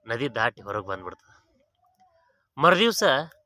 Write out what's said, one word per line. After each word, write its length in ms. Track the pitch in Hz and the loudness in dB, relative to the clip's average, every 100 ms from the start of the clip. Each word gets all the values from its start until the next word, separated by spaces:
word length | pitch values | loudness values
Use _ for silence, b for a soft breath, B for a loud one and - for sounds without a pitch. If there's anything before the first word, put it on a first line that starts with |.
| - | -8
ನದಿ 280 | 117 139 | -6 -6
ದಾಟಿ 280 | 110 113 - | -2 -4 -4
ಹೊರಗೆ 240 | 101 104 95 | -10 -8 -8
ಬಂದ್ಬಿಡ್ತದೆ. 580 | 95 90 - _ _ _ _ _ _ _ _ _ _ _ _ _ - | -12 -12 -16 _ _ _ _ _ _ _ _ _ _ _ _ _ 2
ಮರುದಿವ್ಸ 420 | 160 180 226 - 196 135 160 _ | 4 6 2 2 2 0 -2 _